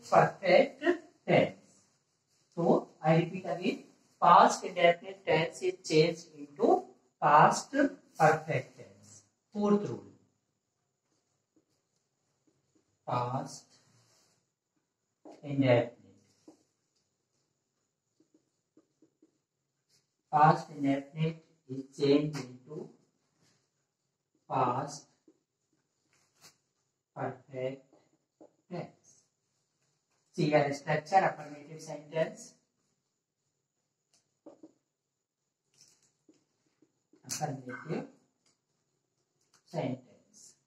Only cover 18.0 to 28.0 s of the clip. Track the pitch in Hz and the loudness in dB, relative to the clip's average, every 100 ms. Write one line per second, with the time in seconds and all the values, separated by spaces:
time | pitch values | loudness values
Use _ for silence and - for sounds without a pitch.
18 | _ _ _ _ _ _ _ _ _ _ | _ _ _ _ _ _ _ _ _ _
19 | _ _ _ _ _ _ _ _ _ _ | _ _ _ _ _ _ _ _ _ _
20 | _ _ _ 151 156 - - 147 139 139 | _ _ _ 4 6 4 -2 -4 -2 -2
21 | - 156 160 - _ _ _ 131 - - | -4 -6 -4 -6 _ _ _ -14 -12 -4
22 | 139 147 156 135 123 - - 160 - _ | 2 2 2 -8 -14 -18 -18 -16 -18 _
23 | _ _ _ _ _ _ _ _ _ _ | _ _ _ _ _ _ _ _ _ _
24 | _ _ _ _ _ 135 - 131 156 - | _ _ _ _ _ -4 -2 -4 -8 -12
25 | - _ _ _ _ _ _ _ _ _ | -20 _ _ _ _ _ _ _ _ _
26 | _ _ _ _ - _ _ _ _ _ | _ _ _ _ -20 _ _ _ _ _
27 | _ - 127 127 _ 131 131 135 _ _ | _ -10 -10 -10 _ -8 -8 -8 _ _